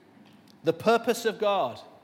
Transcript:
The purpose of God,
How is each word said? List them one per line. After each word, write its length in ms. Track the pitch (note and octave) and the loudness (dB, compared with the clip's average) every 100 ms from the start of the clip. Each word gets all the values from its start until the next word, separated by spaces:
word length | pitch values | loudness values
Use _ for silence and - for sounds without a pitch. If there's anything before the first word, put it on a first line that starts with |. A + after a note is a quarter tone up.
| - - - - - - | -20 -20 -20 -20 -20 -4
The 80 | E3 | -2
purpose 540 | E3 G#3+ A3+ A#3 A3+ A3+ | 0 2 2 2 -2 -2
of 120 | F#3+ | -2
God, 400 | G#3 G3 C3+ G#2+ - - | 0 0 -2 -4 -16 -20